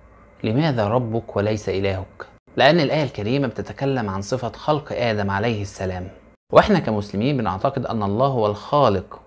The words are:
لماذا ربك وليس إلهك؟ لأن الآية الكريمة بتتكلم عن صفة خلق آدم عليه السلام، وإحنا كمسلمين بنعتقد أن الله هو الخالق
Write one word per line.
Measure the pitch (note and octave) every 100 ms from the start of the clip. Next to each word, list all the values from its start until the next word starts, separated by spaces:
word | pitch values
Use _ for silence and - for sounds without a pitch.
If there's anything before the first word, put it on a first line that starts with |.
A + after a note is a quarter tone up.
| - - - -
لماذا | A2+ A#2+ D#3+ A#2+ G#2
ربك | B2 A2+ A2+ - G2+
وليس | G#2 G#2+ G2+
إلهك؟ | F#2 G2 F#2+ G2 - - - _ -
لأن | C3 F3
الآية | C3 D3
الكريمة | C#3+ - G#2 C#3 C3
بتتكلم | G#2 G2+ G2+ C#3 C3 G#2+
عن | F#2+
صفة | G2+ B2 A2+
خلق | - - D3 C#3+
آدم | - A#2+ G#2 G2
عليه | G2 A#2+ G#2+
السلام، | G2 - F#2+ F2+ F2+ - - _ -
وإحنا | C#3 G3 F#3
كمسلمين | - G#2+ G2+ G2 B2+ C#3
بنعتقد | G2+ F#2+ C#3 C3+ -
أن | A2+
الله | G2 G#2 C#3
هو | B2+ G#2
الخالق | G2+ - D3 B2 G2 - -